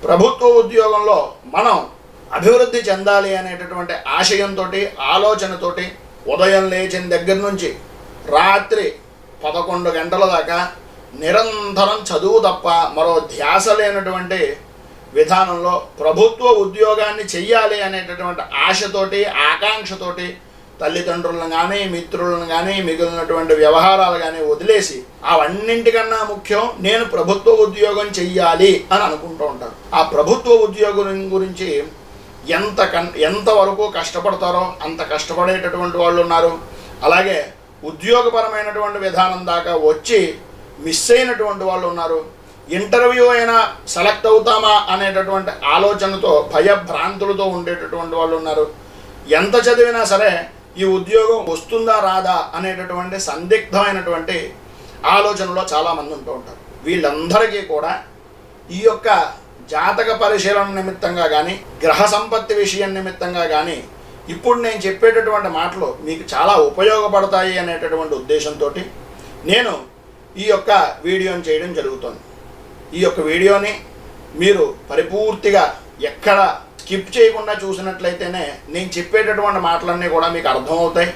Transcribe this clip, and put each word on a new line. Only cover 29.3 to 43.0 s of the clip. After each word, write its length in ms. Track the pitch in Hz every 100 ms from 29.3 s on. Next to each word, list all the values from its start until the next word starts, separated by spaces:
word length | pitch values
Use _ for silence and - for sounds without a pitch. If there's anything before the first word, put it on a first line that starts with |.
| 160 147
ఉంటారు. 240 | 127 120 - - 147
ఆ 20 | 160
ప్రభుత్వ 380 | 143 156 - 240 233 208
ఉద్యోగం 560 | 196 208 196 196 190 190 190
గురించి 340 | 190 180 185 143 147 - - - - - 139 175
ఎంత 220 | 214 185 190
కన్-, 220 | 170 175 - 156
ఎంతవరకు 560 | 202 196 214 190 190 214 170
కష్టపడతారో 680 | 165 175 190 190 180 175 180 - 160
అంత 140 | 165 156
కష్టపడేటటువంటి 840 | 151 - 165 180 185 175 180 175 170
వాళ్ళు 160 | 170 170 170
ఉన్నారు. 260 | 165 165 165 - - - - 151
అలాగే 320 | 180 190 165 147 - - - 147
ఉద్యోగపరమైనటువంటి 1120 | 156 190 240 233 226 220 214 214 208 208 202 190
విధానం 360 | 180 185 185 175
దాకా 220 | 170 170 165 151
వచ్చి 320 | 156 - 226 170 - - - - - 156
మిస్ 220 | 156 - 240
అయినటువంటి 480 | 254 240 208 196 190
వాళ్ళు 160 | 180 175
ఉన్నారు. 280 | 175 165 160 156 - - - - 175
ఇంటర్వ్యూ 480 | 208 240